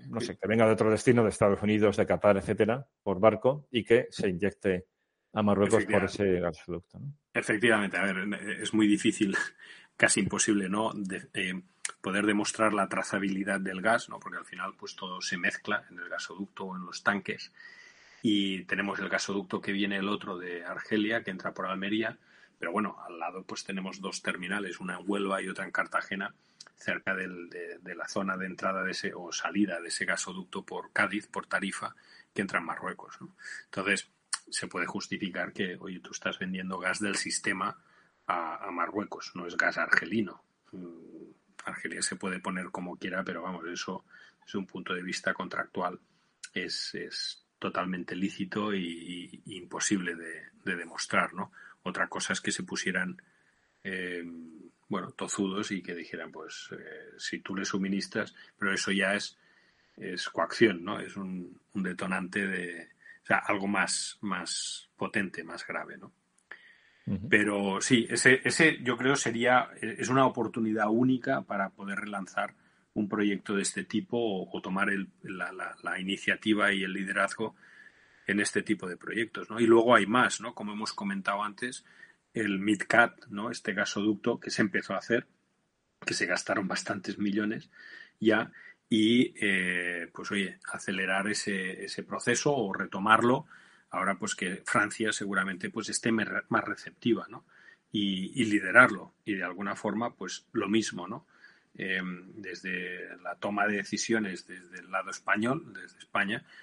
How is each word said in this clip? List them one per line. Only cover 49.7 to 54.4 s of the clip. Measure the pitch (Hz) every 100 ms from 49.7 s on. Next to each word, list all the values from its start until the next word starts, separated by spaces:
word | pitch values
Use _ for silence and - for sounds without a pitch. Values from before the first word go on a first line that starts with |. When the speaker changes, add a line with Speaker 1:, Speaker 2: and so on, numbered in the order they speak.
| 90 - 101 87 82
Speaker 2:
de, | 82 80 80 _
de | 98 87
demostrar, | 85 - - 101 82
¿no? | 90 101 - - -
Otra | 90 90 90
cosa | 95 -
es | 98
que | -
se | -
pusieran, | 92 92 - 92 90 - - _ _ _ _ _
eh, | 98 92 90 87 85 82